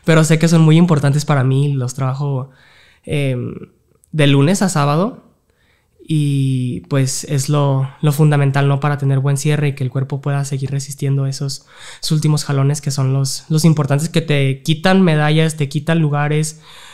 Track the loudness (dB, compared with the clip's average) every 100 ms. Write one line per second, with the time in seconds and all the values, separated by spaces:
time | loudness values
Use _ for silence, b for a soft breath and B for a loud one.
0 | 0 2 4 2 4 4 6 6 4 2
1 | 2 0 0 0 2 0 0 -2 -6 -4
2 | -6 -4 -4 -4 -8 b b b b b
3 | -6 -4 -2 -4 -6 -10 -16 _ _ _
4 | _ 0 4 4 4 2 0 0 0 0
5 | -2 -6 _ _ _ _ _ _ _ _
6 | -4 -2 0 0 0 -2 -4 -6 -4 -2
7 | -2 -4 -4 -4 0 0 0 0 -2 -2
8 | -2 2 2 4 2 0 0 0 -2 -2
9 | 0 0 0 -2 0 0 -2 -2 -4 -4
10 | -4 -6 -4 -4 -4 -4 -4 -6 -8 -6
11 | -2 0 -2 -4 -6 -8 _ B B B
12 | -2 0 2 0 0 0 0 0 -4 -2
13 | 0 0 -2 -4 -2 2 2 2 2 0
14 | 0 -2 0 0 0 -2 -2 0 2 4
15 | 4 2 2 2 2 0 -4 -4 -2 0
16 | 0 0 0 -2 -2 -8 B B B